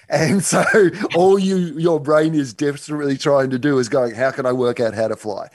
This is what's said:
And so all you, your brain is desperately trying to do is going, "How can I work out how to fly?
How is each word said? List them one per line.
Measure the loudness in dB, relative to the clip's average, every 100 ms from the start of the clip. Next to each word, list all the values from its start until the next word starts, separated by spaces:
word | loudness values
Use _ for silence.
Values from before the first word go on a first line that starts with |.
| -4
And | -2 0 0
so | 0 0 2 4 2 0 -4 2
all | 4 4
you, | 2 0
your | -2 -2 0 0
brain | 2 2 2 0
is | -4
desperately | -2 -4 -4 -8 -4 -2 -2
trying | 2 2 2
to | 0
do | 2 2
is | 2
going, | 0 -2
"How | 0 -2
can | -2 -2
I |
work | 0 0 0
out | -2
how | -2 -2
to | -4
fly? | -8 -8 -10